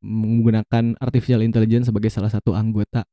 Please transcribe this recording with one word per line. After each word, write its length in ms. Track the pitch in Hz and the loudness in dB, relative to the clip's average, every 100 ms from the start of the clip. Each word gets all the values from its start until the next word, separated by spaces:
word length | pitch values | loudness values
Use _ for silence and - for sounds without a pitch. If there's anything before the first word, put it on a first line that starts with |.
| 104 | -6
menggunakan 920 | 110 110 117 113 110 - 117 117 120 | -4 0 2 2 2 0 0 0 -2
artificial 400 | 123 123 - 120 | -2 -2 0 0
intelligence 480 | 113 113 110 117 123 | 2 2 2 2 2
sebagai 240 | 104 110 | 0 -2
salah 160 | - 104 | -2 -2
satu 240 | 104 - | -2 -2
anggota 520 | 101 110 104 104 117 - | -2 0 -2 -2 -4 -6